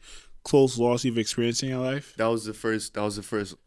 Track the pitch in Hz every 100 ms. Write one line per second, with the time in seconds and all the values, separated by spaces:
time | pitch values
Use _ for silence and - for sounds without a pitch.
0 | - - - - - 143 135 117 120 120
1 | 127 113 107 - 120 117 135 131 127 139
2 | - - 113 117 107 107 113 110 - 104
3 | 104 104 98 110 98 85